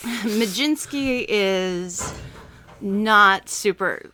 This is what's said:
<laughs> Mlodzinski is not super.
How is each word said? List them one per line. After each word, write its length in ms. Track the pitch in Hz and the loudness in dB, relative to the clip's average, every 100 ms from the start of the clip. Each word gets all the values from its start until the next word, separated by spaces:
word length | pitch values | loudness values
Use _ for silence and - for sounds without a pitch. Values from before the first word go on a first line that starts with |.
<laughs> 220 | 233 233 | -8 -6
Mlodzinski 1000 | 214 214 233 185 294 302 - 285 269 247 - | -2 0 0 0 0 -2 -4 -4 -2 -2 -2
is 800 | 214 190 190 185 175 180 175 - - - - - - - - | 0 2 0 -2 -4 -6 -8 -8 -10 -14 -18 -20 -20 -20 -10
not 680 | 202 196 214 214 202 190 - | -4 0 4 6 8 4 -2
super. 600 | - 208 180 185 107 - | -2 -2 0 -2 -2 -10